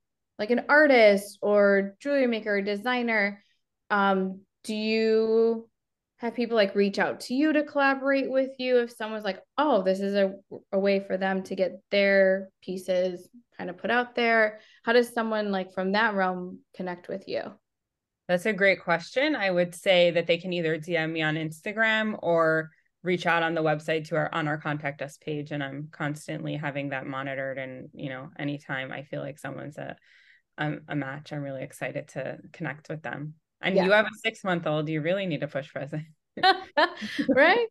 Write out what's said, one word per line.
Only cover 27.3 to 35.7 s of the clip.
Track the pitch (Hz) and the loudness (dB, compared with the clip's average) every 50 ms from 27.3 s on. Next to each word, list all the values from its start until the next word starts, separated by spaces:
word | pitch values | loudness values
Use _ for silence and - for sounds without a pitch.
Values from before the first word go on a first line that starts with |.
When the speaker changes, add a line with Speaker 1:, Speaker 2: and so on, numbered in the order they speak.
| 135 135 135 135 131 135 | -8 -8 -6 -8 -8 -8
Speaker 2:
And, | 131 131 131 127 127 151 - | -10 -10 -12 -14 -16 -18 -16
you | - 147 139 | -12 -12 -10
know, | 131 127 135 160 - - | -10 -10 -14 -14 -12 -8
anytime | 147 143 143 143 - - 143 131 131 131 - | -6 -6 -6 -8 -8 -8 -8 -8 -6 -8 -10
I | 131 143 | -12 -12
feel | - - 143 | -10 -10 -10
like | 139 139 139 - | -8 -10 -12 -12
someone's | - 139 139 135 139 139 151 | -12 -12 -12 -10 -12 -14 -12
a, | 143 139 139 - _ _ _ _ _ _ _ _ _ _ _ - | -12 -12 -12 -12 _ _ _ _ _ _ _ _ _ _ _ -8
a, | - 151 151 151 151 - - | -6 -4 -4 -4 -8 -10 -8
a | - | -6
match, | 147 139 135 135 147 151 - 156 | -6 -6 -6 -8 -12 -12 -12 -10
I'm | 147 143 | -10 -8
really | 139 135 131 139 | -8 -10 -10 -12
excited | 139 - - 143 127 131 143 143 - | -12 -12 -10 -10 -8 -8 -8 -10 -10
to | - 147 131 135 - - - - - | -10 -10 -8 -8 -10 -12 -16 -20 -14
connect | - 165 139 139 151 - - | -10 -8 -8 -8 -10 -12 -12
with | 160 156 - | -12 -10 -10
them. | 143 - - 147 151 156 _ _ _ _ - | -10 -10 -10 -10 -12 -14 _ _ _ _ -8
And | - - 190 | -4 0 0
Speaker 1:
Yeah. | 185 185 | 2 2
Speaker 2:
you | 190 202 | 4 4
have | 214 214 | 4 2
a | 214 214 - - | 0 -4 -6 -6
six-month-old, | 220 220 - - 196 180 170 160 160 151 156 156 151 | -6 -6 -6 -4 -2 -2 -2 -2 -2 -2 -2 -2 -2
you | 160 156 147 | -4 -2 -2
really | 165 185 202 190 | -2 -2 -2 -2
need | 185 156 127 - | -4 -4 -4 -6
a | 143 | -6
push | - 139 143 - | -6 -8 -8 -8